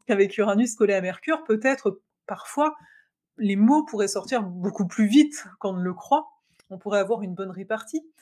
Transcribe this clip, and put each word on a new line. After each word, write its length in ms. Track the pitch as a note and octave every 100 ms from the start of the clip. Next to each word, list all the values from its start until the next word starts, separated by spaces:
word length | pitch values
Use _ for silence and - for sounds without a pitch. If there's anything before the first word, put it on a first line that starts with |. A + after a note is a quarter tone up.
| -
qu'avec 320 | G3+ G3 -
Uranus 360 | G#3 G3+ B3
collé 200 | - G3+
à 80 | G3
Mercure, 420 | F3+ F3+ - D#4+
peut-être 560 | D#4+ A3 B3+ C4+ G#3 F#3+ _ _ -
parfois, 480 | F#3+ - - D4+ D4+ _ _ _ _ _ -
les 200 | G#3 G3
mots 280 | A3 D4+
pourraient 240 | D4+ G#3 G3
sortir 340 | G3 F#3+ A#3+
beaucoup 440 | G3 F3+ F#3+ - F3+
plus 200 | - G#3
vite 380 | C4+ D4+ - - -
qu'on 160 | G3
ne 80 | F#3
le 100 | F3+
croit. 380 | F#3 - D4 D4+ _ _ _ -
On 80 | F#3+
pourrait 220 | G3+ G3+
avoir 200 | F#3+ A3+
une 140 | G3
bonne 160 | F3 F#3+
répartie, 500 | F3+ F#3+ A3 A3 D#4 D#4 _